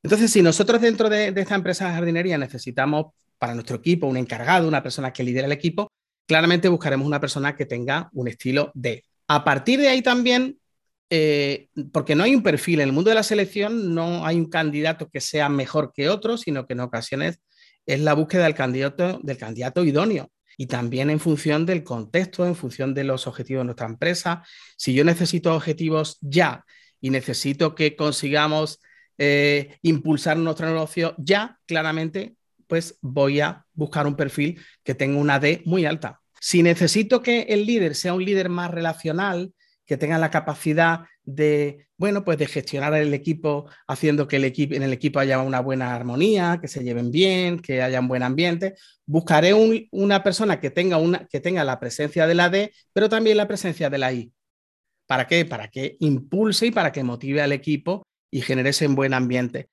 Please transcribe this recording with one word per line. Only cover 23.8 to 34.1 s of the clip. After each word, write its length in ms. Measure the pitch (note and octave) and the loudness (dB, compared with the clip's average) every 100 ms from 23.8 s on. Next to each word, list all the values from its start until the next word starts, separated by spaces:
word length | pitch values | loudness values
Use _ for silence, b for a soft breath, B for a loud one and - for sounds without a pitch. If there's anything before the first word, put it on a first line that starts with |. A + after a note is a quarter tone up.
| A2+ | -10
empresa. 560 | A2+ E3 F3 F3 E3+ B B B B | -2 -2 -2 -4 -6 B B B B
Si 160 | - | 0
yo 120 | C3 | 4
necesito 500 | D#3+ E3+ F3 F3 E3+ | 4 4 0 0 0
objetivos 640 | D#3+ D#3+ D#3+ D#3+ D#3 D3+ - | 0 -2 -4 -2 -2 -2 -8
ya 440 | C#3+ D#3 D#3+ A#2+ _ b b b | -2 2 2 -2 _ b b b
y 100 | C3 | -4
necesito 680 | C3 B2+ A#2+ C#3 C#3+ D#3+ D#3+ | -4 -2 -4 -4 0 -2 2
que 180 | D#3 | -2
consigamos, 840 | D3+ D3+ C#3 C#3+ D3 D3+ D#3 D#3 - b b b - | 0 -2 -2 -2 0 2 0 -2 -8 b b b 0
eh, 600 | C#3+ C#3+ C#3+ C#3+ C#3 - | 2 4 4 2 -2 -2
impulsar 540 | E3 D3+ D#3 D3 E3 D#3 | 2 2 2 0 2 0
nuestro 300 | E3 D#3 D#3+ | 0 -2 -2
negocio 480 | D#3+ D#3 - E3 D#3+ | -2 -4 -2 -4 -4
ya, 440 | C#3+ G3 A#3 _ | 0 0 0 _
claramente, 680 | - E3 D#3+ D#3 D#3+ F#3 A3+ _ _ _ _ | -4 -2 -2 -2 -4 -6 -10 _ _ _ _
pues 320 | E3 E3+ - | -4 -4 -12
voy 360 | C3+ C#3 C#3 C#3+ | -6 0 2 2
a 260 | D3 F3+ _ | -2 -4 _
buscar 360 | - D3 D#3 | -6 -4 0
un 80 | D3 | -2